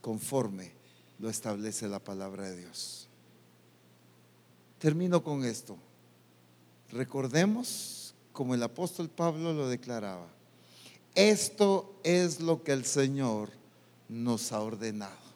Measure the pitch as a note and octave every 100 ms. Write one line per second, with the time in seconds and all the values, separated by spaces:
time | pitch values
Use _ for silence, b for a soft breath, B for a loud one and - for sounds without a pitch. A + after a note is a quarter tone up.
0 | - A2 - C3+ A2+ F#2+ F#2 - b b
1 | b - A2 A2 A2+ G#2 G#2+ G2+ G#2+ G2
2 | G2 G2 F#2+ F#2+ G2 F2+ F2+ - - -
3 | - _ _ - _ _ _ _ _ _
4 | _ _ _ _ _ _ _ _ D#3 D#3
5 | F3+ F3 D#3+ C#3+ B2 G#2+ - F#2 - _
6 | _ _ _ _ _ _ _ _ _ A#2
7 | B2+ C#3 C3 D3 G3 A3 B3 - - -
8 | - - _ - B2+ B2 A#2+ A#2+ F3 -
9 | D#3+ - E3+ D#3+ E3 D#3 C3 B2 B2 A#2+
10 | G#2 F#2 E2+ - _ B B B B B
11 | _ - G#3 G#3 - - G3+ F#3+ - -
12 | D#3+ F3+ F3 D3 E3 D#3+ D3+ C#3 A#2 D3
13 | C3+ C#3 C3 G#2+ G#2 - - b b _
14 | - A#2 A#2+ A2+ - A2 G#2+ A2 A2+ G#2
15 | G2 - -